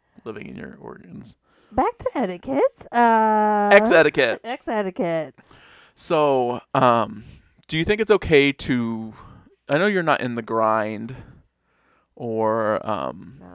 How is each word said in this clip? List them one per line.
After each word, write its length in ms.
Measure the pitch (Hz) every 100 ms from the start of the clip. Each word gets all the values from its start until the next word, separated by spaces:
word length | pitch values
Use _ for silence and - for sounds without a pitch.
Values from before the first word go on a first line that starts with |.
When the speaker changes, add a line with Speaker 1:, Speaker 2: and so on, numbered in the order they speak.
| _ _
Speaker 1:
living 220 | - 107 -
in 100 | -
your 200 | 73 -
organs. 580 | 58 - - - - _ _ _ _
Speaker 2:
Back 260 | 214 392 -
to 120 | 508
etiquette. 720 | 302 196 180 269 269 523 - -
Uh, 800 | 240 233 220 220 214 214 208 208
Speaker 1:
Ex 160 | 202 220
etiquette. 500 | 165 151 147 120 95
Speaker 2:
ex 240 | 226 269 -
etiquette. 840 | 220 190 180 175 165 139 - - - - - _
Speaker 1:
So, 640 | - - 160 147 131 123 120 -
um, 500 | 135 127 117 107 107 - - _ _ -
do 120 | 160
you 60 | 170
think 160 | 208
it's 80 | 214
okay 420 | 202 - 147 139
to, 640 | - - 123 113 113 110 - - - _ _ -
I 80 | 147
know 80 | 202
you're 160 | 190
not 180 | 160 127
in 140 | 123
the 80 | 120
grind 720 | 110 113 110 110 107 107 117 131 - - _ _ _ _ _ _ _
or, 720 | - 120 110 110 113 107 104 -
um, 520 | 98 65 82 85 135
Speaker 2:
No, 60 | 180